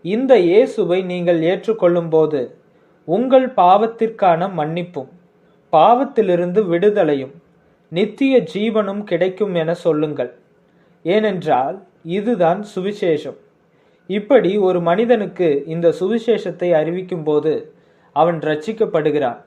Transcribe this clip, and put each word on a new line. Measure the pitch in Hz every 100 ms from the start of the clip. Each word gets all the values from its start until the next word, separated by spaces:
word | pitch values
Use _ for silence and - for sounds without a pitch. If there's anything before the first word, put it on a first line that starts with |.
இந்த | 170 220 262 240
இயேசுவை | 175 196 269 - 170 185
நீங்கள் | 180 180 175 170
ஏற்றுக்கொள்ளும்போது | 160 190 226 220 175 175 165 156 151 147 120 - _ _ _ _
உங்கள் | - 190 254 262 254
பாவத்திற்கான | - 180 202 226 226 220 220 190 165 190
மன்னிப்பும், | 175 156 170 175 147 120 - _ _ _ _ _
பாவத்திலிருந்து | 160 180 247 277 233 196 175 175 180
விடுதலையும், | 180 170 208 202 160 143 131 - _ _ _ _ _
நித்திய | 165 214 - 269 254 170
ஜீவனும் | 196 220 214 196 202
கிடைக்கும்" | 208 170 185 185 208
என | 175 160
சொல்லுங்கள். | 170 170 151 151 135 120 - _ _ _ _ _ _
ஏனென்றால் | 160 208 214 185 151 127 139 190 - _
இதுதான் | 165 190 208 240 165 190 208
சுவிசேஷம். | 190 190 202 185 151 - - _ _ _ _ _ _ -
இப்படி | 202 208 262 180 208
ஒரு | 185 180
மனிதனுக்கு | 170 180 233 233 190 - 170 139 165
இந்த | 160 170 156
சுவிசேஷத்தை | 185 226 226 214 185 175 175
அறிவிக்கும்போது | 160 156 180 180 175 151 151 156 127 - _ _ _ _
அவன் | 147 170 165
ரட்சிக்கப்படுகிறான். | 147 151 226 220 214 170 151 147 127 117